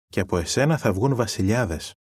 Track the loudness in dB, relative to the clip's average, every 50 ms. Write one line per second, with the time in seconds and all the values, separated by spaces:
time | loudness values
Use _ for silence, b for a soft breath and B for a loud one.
0 | _ _ -4 -4 -2 0 0 -2 0 0 0 2 2 2 2 2 2 0 0 2
1 | 0 0 0 0 -2 -2 -2 -2 0 2 2 2 0 -2 -4 -6 -8 -12 -16 _